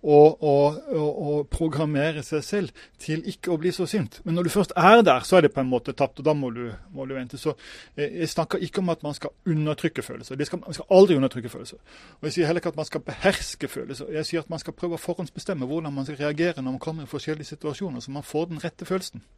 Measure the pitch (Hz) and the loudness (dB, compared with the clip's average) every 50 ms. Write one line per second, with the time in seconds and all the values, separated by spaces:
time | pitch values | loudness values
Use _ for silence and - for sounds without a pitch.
0 | - 151 147 147 147 156 156 - 160 151 139 139 143 147 151 - 311 302 - 160 | 4 8 10 10 10 10 8 6 2 4 4 6 4 4 2 -2 -8 -4 -2 0
1 | 151 151 143 - - 143 147 147 143 - - - 165 160 151 143 160 151 151 139 | 0 0 -2 -2 -2 -2 -2 -2 -2 -4 -4 -2 -2 -2 0 0 0 0 2 0
2 | 143 160 160 151 135 - - 151 139 - - 208 190 - - - - _ _ _ | 0 0 -2 -4 -6 -4 -4 -4 -4 -2 -4 -4 -4 -4 -8 -16 -20 _ _ _
3 | - - 156 160 175 202 - - - 180 175 156 156 180 170 - 180 - - 214 | -6 -6 -6 -4 -4 -8 -10 -8 -2 -2 -2 0 0 -2 -2 -2 -4 -2 0 -2
4 | 147 107 - - - 185 165 175 180 165 - 202 190 - - 180 160 185 220 233 | -2 -2 -6 -10 -6 -2 -2 0 0 0 2 0 0 0 2 6 6 8 8 8
5 | 226 180 131 127 113 - - 185 160 139 - 143 135 127 127 120 - - 127 - | 8 6 6 4 4 4 4 6 6 6 2 2 -2 0 0 -2 -2 -4 -2 -2
6 | 139 127 - - 135 151 151 147 139 127 113 120 123 117 104 - - - - 135 | -2 -2 -2 -2 0 0 0 0 -2 -6 -6 -6 -8 -8 -10 -12 -16 -18 -14 -12
7 | 135 131 135 131 127 120 - 139 - 156 139 _ - - - - - - _ - | -10 -10 -8 -10 -10 -10 -12 -6 -4 -4 -4 _ -10 -20 -20 -20 -20 -16 _ -6
8 | 147 147 - 175 165 156 - - 160 - - 190 190 160 - - 185 175 165 - | -6 -6 -2 -4 -4 -2 -2 -2 -2 -2 -2 -4 -4 -2 -4 -2 0 0 -2 -2
9 | - 147 143 - - - _ _ _ 190 160 151 151 151 151 - - 165 - - | -4 -8 -8 -6 -10 -12 _ _ _ 0 0 2 2 0 -2 0 -2 -4 -2 -2
10 | - - - 120 113 - 131 131 147 - - - - - 151 - - _ 196 185 | -8 -8 -10 -14 -12 -12 -6 -6 -4 -4 -4 -10 -8 -10 -12 -12 0 _ 10 10
11 | 190 196 175 139 135 131 - 123 113 120 - - - - - - _ _ - - | 10 10 8 4 2 0 -2 -4 -10 -10 -12 -12 -16 -16 -18 -20 _ _ -20 -20
12 | - - - _ - 151 147 175 165 147 170 175 - 175 156 156 156 - - 160 | -20 -20 -18 _ -8 -6 0 0 2 2 2 0 -2 -4 -4 -4 -8 -6 -6 -8
13 | - - 135 - - 185 196 - - - - - - 131 - 139 127 - 135 117 | -8 -8 -12 2 2 2 2 2 -4 -10 -8 -8 -8 -8 -6 -8 -10 -10 -10 -12
14 | 143 - 160 156 156 - - 165 151 - 170 151 - - 147 - - 175 170 156 | -10 -8 -6 -6 -6 -4 -4 -6 -4 -6 -10 -10 -10 -12 -10 -8 -6 -6 -6 -6
15 | - - 170 - 180 - _ - - - 190 147 131 127 147 165 165 151 143 139 | -6 -6 -6 -6 -6 -10 _ -12 -8 -6 -6 -4 -4 -4 -4 -4 -4 -4 -6 -6
16 | 135 139 151 135 147 147 147 147 170 175 165 - 131 131 131 135 - 160 160 160 | -6 -6 -6 -4 -4 -4 0 0 0 0 0 -2 -6 -6 -6 -6 -6 -8 -8 -8
17 | 147 - - 143 - - 156 151 147 - 156 - - 151 139 - 202 185 135 120 | -10 -8 -8 -8 -6 -6 -6 -6 -8 -14 -14 -8 -8 -8 -6 -6 -8 -8 -8 -8
18 | 117 - 135 143 139 - - 151 165 185 170 147 - 170 - - 180 - 185 190 | -10 -10 -10 -10 -10 -6 -4 -4 -4 -4 -6 -8 -8 -8 -8 -10 -6 -4 -4 -4
19 | 185 - _ 123 - _ _ | -4 -6 _ -16 -18 _ _